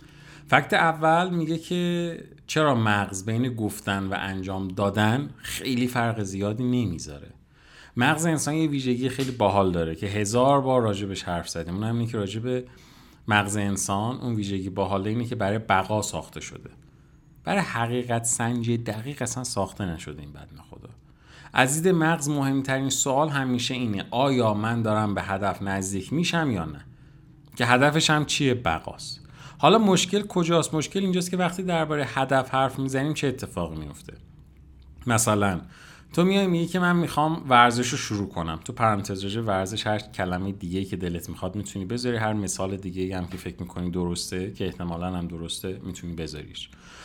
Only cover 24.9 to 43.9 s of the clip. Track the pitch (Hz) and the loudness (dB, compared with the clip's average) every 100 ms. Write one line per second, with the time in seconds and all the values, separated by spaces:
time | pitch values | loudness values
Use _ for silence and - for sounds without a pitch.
24.9 | 107 104 95 87 98 101 87 98 98 95 | 2 2 0 -2 -2 0 -2 -2 -2 -2
25.9 | 98 95 139 175 170 151 101 78 71 - | -4 -2 -2 0 0 0 -2 -4 -8 -16
26.9 | - - - - - - - 120 123 143 | -20 -20 -20 -20 -20 -12 -2 4 6 6
27.9 | 151 156 151 147 - 139 120 87 80 - | 4 4 2 2 0 2 2 2 0 -4
28.9 | - - - - - - - 143 220 208 | -12 -14 -16 -18 -20 -18 2 6 8 6
29.9 | 180 - 202 202 180 165 170 147 156 139 | 4 4 0 0 0 2 2 2 -2 -2
30.9 | 196 190 180 175 180 175 180 185 170 156 | -2 0 0 0 0 -2 -2 -2 0 0
31.9 | 151 123 135 135 135 127 131 131 123 135 | 0 -2 -2 2 2 2 2 0 0 -2
32.9 | 131 143 147 139 131 - - 82 80 73 | -2 -2 -2 -2 -2 -6 -4 -4 -6 -10
33.9 | 73 - - - - - - - - - | -12 -18 -20 -20 -20 -20 -20 -20 -20 -20
34.9 | - 120 113 113 104 101 87 - - - | -8 0 2 4 4 4 0 -6 -18 -20
35.9 | - - - 180 196 196 170 170 185 175 | -20 -6 2 4 4 4 2 0 2 2
36.9 | 175 156 - 156 160 135 123 120 117 123 | 4 2 2 2 0 6 8 8 6 0
37.9 | 135 - 107 98 - 82 80 - 117 113 | -2 -2 -2 -4 -4 -4 -6 -8 0 2
38.9 | 101 98 95 98 110 110 95 92 92 107 | 2 -2 -6 -4 -4 0 0 -2 -4 -2
39.9 | 107 - - 90 90 95 98 87 92 98 | -2 -4 -6 -2 -2 -4 -6 -4 -4 -4
40.9 | 92 90 87 85 82 92 101 95 98 95 | -4 -4 -6 -8 -8 -6 -6 -8 -8 -6
41.9 | 120 123 117 110 107 95 - 95 98 98 | -4 -2 0 0 -2 -2 -4 -4 -4 -6
42.9 | 90 92 92 87 90 90 - 90 - 87 | -4 -4 -4 -6 -8 -10 -10 -10 -6 -4